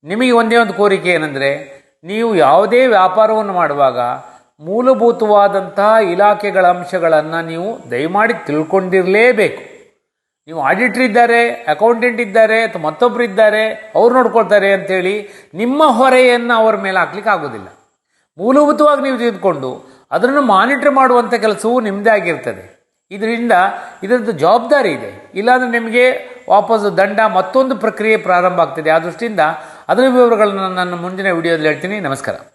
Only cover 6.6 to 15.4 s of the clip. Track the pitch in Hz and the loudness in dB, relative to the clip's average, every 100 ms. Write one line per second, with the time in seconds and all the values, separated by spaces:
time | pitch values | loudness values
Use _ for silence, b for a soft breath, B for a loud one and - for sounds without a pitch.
6.6 | 180 180 175 185 165 156 156 165 165 165 | 2 0 -4 -2 0 0 0 -6 -6 -8
7.6 | 190 226 127 123 156 190 220 240 - 147 | -8 -10 -8 -6 -4 -2 -2 -2 -4 -4
8.6 | 156 190 185 190 180 202 240 220 175 - | -2 -2 0 0 2 2 4 2 -2 -4
9.6 | - - _ _ _ _ _ _ - 160 | -18 -20 _ _ _ _ _ _ -16 -6
10.6 | 135 190 247 214 254 208 233 233 233 240 | -2 0 -2 0 0 2 2 2 0 -4
11.6 | - 151 220 233 247 226 226 208 220 220 | -6 0 0 2 -2 -2 -2 2 2 2
12.6 | 226 180 151 156 240 214 240 190 214 214 | -2 -4 -8 -2 -2 0 -4 2 2 2
13.6 | 220 220 - - 233 254 233 226 190 202 | -2 -6 -6 2 4 4 2 0 2 2
14.6 | 196 190 165 185 180 208 202 B | 2 0 -2 -4 -2 -6 -10 B